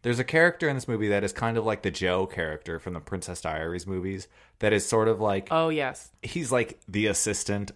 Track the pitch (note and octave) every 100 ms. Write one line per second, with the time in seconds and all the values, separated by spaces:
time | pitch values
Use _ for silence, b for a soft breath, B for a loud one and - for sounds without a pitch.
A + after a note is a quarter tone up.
0 | A#2+ A#2+ B2+ D#3+ E3+ E3+ D#3 C3+ - A2+
1 | G#2+ G2+ G2+ - A#2 A2+ G#2+ G#2 G2 D#2+
2 | F#2 F2+ F#2+ - D#2+ D#2 - E2 - F2
3 | - F#2+ F2 F2+ E2 D#2 E2 F2 F2 F#2
4 | F#2 F#2+ - b b _ G#2+ G#2 - A2+
5 | A2 G#2 G#2+ G2 - D#3+ E3 D#3 C3+ -
6 | - _ - F3 C3+ B2 A2+ - - G2
7 | G#2+ G2 G#2+ G2 - G2+ G2+